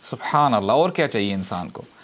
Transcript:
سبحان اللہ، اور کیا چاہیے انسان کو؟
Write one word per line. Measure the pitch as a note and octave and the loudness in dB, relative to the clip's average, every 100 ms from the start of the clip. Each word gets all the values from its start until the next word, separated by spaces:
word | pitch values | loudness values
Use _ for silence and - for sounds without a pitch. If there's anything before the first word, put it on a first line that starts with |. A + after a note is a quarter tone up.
سبحان | - B2+ - D3+ C#3+ | -14 -10 -2 2 4
اللہ، | A2 G2 | 4 2
اور | C3 F3+ | 4 2
کیا | F3+ C#3+ | 2 -2
چاہیے | A2+ G2+ | 0 -2
انسان | G2 F#2 F2+ E2+ | -4 -6 -6 -8
کو؟ | - - - | -12 -18 -20